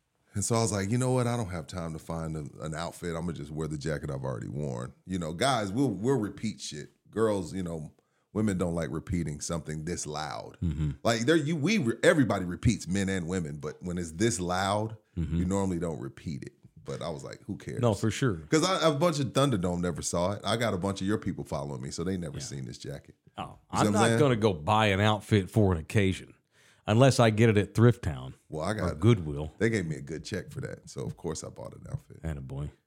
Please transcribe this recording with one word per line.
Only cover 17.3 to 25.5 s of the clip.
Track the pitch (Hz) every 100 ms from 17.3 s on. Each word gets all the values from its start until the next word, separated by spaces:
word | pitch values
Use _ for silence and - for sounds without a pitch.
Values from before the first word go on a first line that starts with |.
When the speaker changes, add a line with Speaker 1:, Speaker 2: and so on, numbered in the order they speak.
| - -
Speaker 1:
"Who | 98
cares?" | - -
Speaker 2:
No, | 117
for | 101 113
sure. | - 131 82 76
Speaker 1:
'Cause | 156
I, | 180 180 160
a |
bunch | 143 175 143
of | 120
Thunderdome | 135 143 104 90 87
never | 87 76
saw | - 87 90
it. | 101 101
I | 113
got | 113
a | 92
bunch | 98 98
of | 95
your | 107
people | 98 71
following | 69 76 71 67
me, | 67
so | 82 87
they | 95
never | 80 69
Speaker 2:
Yeah. | 65
Speaker 1:
seen | 69 60
this | -
jacket. | - 69 - - _ -
Speaker 2:
Oh, |
Speaker 1:
You | 85
see | - -
Speaker 2:
I'm | 110
Speaker 1:
what | 208
I'm |
Speaker 2:
not | 208 117
Speaker 1:
saying? | 113
Speaker 2:
gonna | 139 113
go | 110
buy | 82 76 107 107
an | 95
outfit | 107 107 - 107 90